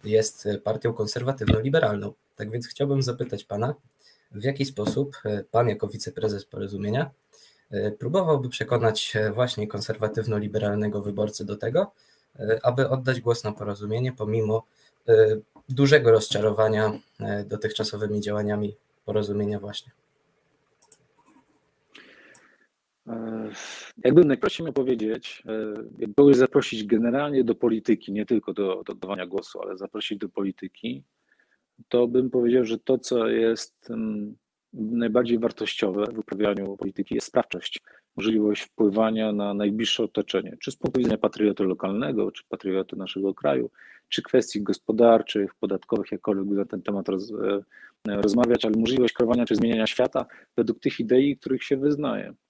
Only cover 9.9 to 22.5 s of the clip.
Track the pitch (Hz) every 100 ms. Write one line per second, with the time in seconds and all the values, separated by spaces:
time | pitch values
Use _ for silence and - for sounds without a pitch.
9.9 | 107 107 107 110 104 104 107 104 104 107
10.9 | 101 101 98 104 - 104 104 113 147 202
11.9 | _ _ _ _ - 107 110 123 123 127
12.9 | 131 127 123 113 117 107 104 104 101 104
13.9 | 110 127 127 107 113 107 110 - _ _
14.9 | _ - 110 110 107 - - - 131 139
15.9 | 151 117 110 - 101 107 104 110 110 107
16.9 | 107 _ _ 107 101 101 104 - - 110
17.9 | 104 104 104 104 104 104 107 104 - _
18.9 | _ - 107 104 104 104 104 101 - -
19.9 | _ _ _ _ _ _ _ _ _ -
20.9 | - _ _ _ - _ _ _ _ _
21.9 | - - - - - _